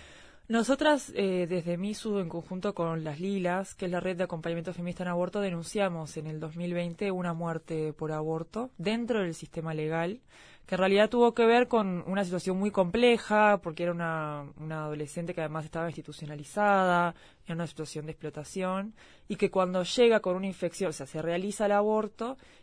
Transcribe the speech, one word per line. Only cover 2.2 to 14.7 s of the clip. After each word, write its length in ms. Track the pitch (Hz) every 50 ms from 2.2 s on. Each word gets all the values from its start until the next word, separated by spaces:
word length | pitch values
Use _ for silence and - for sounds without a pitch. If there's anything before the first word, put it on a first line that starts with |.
| 185
conjunto 460 | 160 - 170 165 - 185 185 175 208 -
con 300 | - 170 165 165 160 156
Las 160 | 156 147 147
Lilas, 560 | 180 196 202 196 180 175 180 190 190 - -
que 100 | - 190
es 60 | 180
la 80 | 175 180
red 180 | 170 185 185
de 60 | 175 185
acompañamiento 500 | 175 175 165 - 170 170 170 165 185 170
feminista 300 | - 175 175 175 - 180
en 60 | 180
aborto, 320 | 175 175 180 180 - 208
denunciamos 760 | 202 190 175 170 165 - - 214 196 190 170 165 156 151 -
en 80 | 160 151
el 140 | 156 156 156
dos 160 | 160 156 156
mil 180 | 170 175 175 175
veinte 380 | 175 175 175 170 - 208 196
una 220 | 185 185 180 175 165
muerte 580 | 165 170 170 165 165 - - 160 156 156 156 143
por 180 | - 160 151
aborto 600 | 156 156 156 156 160 160 165 - - 220 247 262 - -
dentro 420 | 165 202 220 233 240 220 247 220
del 140 | 190 170 160
sistema 400 | - - - - 170 156 160 160
legal, 460 | 156 151 156 160 165 165 175 208 254 _ _ - - - - - - -
que 80 | - 190
en 40 | 180
realidad 300 | 190 190 196 202 214 214
tuvo 240 | - 240 240 233 233
que 100 | - 233
ver 220 | 226 233 240 247
con 360 | 247 - 226 208 190 180 175 -
una 160 | - 190 196 202
situación 340 | 175 180 175 - 190 185
muy 140 | 190 196 208
compleja, 880 | 202 196 185 175 - 226 240 247 233 - - - 214 214 214 208 202 196
porque 220 | - 175 156 160 170
era 80 | 170
una, 600 | 175 170 170 165 160 160 156 151 147 147 143 143 -
una 280 | - 151 156